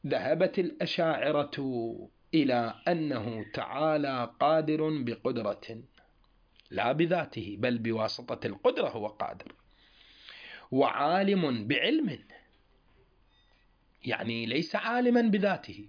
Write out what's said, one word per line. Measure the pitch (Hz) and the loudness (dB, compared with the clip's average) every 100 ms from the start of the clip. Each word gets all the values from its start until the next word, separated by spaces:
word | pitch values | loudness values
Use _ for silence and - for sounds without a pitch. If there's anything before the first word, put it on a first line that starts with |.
| 147 | -2
"ذهبت | 135 131 160 185 277 | -2 0 2 2 2
الأشاعرة | 180 - 180 - 165 139 131 147 143 - 135 123 113 110 - _ _ | -2 -2 -4 0 0 2 0 0 -2 -4 -4 -2 -4 -8 -14 _ _
إلى | 160 131 123 113 - - | 2 4 2 0 -2 0
أنه | 175 156 127 107 113 101 | 0 0 -2 -4 -6 -6
تعالى | - 110 127 156 151 143 131 117 - | -6 -6 0 2 2 0 -2 -4 0
قادر | 143 160 151 156 156 | 4 4 4 0 0
بقدرة، | 151 120 113 123 120 104 101 - 113 - _ _ _ _ _ _ _ - | 0 -2 -2 -2 0 -2 -4 -8 -14 -16 _ _ _ _ _ _ _ -10
لا | - 110 | 0 0
بذاته، | 139 170 175 156 - 95 101 | 4 4 2 0 -6 -8 -2
بل | 123 120 | 0 0
بواسطة | 113 113 110 - 120 120 117 | 0 0 -2 -4 -8 -6 -6
القدرة | 101 247 254 165 | 0 0 2 -2
هو | 113 104 | -2 -8
قادر، | - - - - - _ _ _ _ - - - - - - - | -6 -8 -8 -16 -20 _ _ _ _ -20 -20 -20 -18 -18 -18 -4
وعالم | 131 131 - 143 180 196 196 156 120 104 | 2 2 4 2 2 4 4 2 0 0
بعلم"، | 127 165 311 262 123 - - _ _ _ _ _ _ _ _ _ _ _ _ _ _ _ _ | 2 2 2 0 -4 -12 -20 _ _ _ _ _ _ _ _ _ _ _ _ _ _ _ _
يعني | 127 113 110 117 113 | -6 -4 -2 -4 -2
ليس | 131 170 - | -2 -2 -4
عالما | 226 247 247 240 | -2 2 4 4
بذاته، | 233 202 196 175 - - | 4 4 2 0 -6 -14